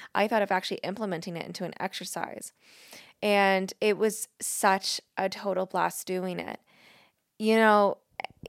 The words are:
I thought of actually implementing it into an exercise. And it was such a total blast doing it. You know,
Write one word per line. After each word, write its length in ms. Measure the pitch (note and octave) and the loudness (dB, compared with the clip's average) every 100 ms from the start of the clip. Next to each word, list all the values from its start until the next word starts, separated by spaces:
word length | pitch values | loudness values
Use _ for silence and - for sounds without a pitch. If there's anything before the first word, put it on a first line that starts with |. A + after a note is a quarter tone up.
| - G3 | -6 -2
I 120 | G#3+ | 2
thought 140 | A3 | 2
of 100 | G3+ | 2
actually 280 | F#3 - F#3+ | 0 -2 -6
implementing 540 | E3+ G#3 G#3 E3+ - E3+ | -6 -6 -4 -4 -6 -8
it 80 | - | -10
into 180 | F3 | -8
an 100 | F3 - | -8 -6
exercise. 720 | F#3+ - F3+ E3+ - - - - _ - - - - _ | -8 -8 -10 -8 -8 -10 -16 -18 _ -20 -20 -20 -20 _
And 520 | G#3 G3+ G3 F#3+ F#3+ - | 2 4 4 2 0 0
it 180 | G#3+ F#3+ | 2 2
was 300 | A3 G#3+ - _ | 0 -2 -10 _
such 600 | - - G3+ F#3+ - - - - | -8 0 2 2 0 -6 -8 -4
a 120 | F#3+ | -4
total 360 | - G3+ F#3 F#3+ | -2 -4 -2 -2
blast 420 | F3+ E3+ - - | 0 -2 -2 -6
doing 320 | F#3 F#3 F3 | -4 -4 -6
it. 200 | E3+ - _ _ - _ _ _ _ - | -8 -12 _ _ -20 _ _ _ _ -2
You 180 | G#3+ A3 | 4 6
know, 400 | A3 G#3 G3+ - _ - - _ | 8 8 6 0 _ -14 -14 _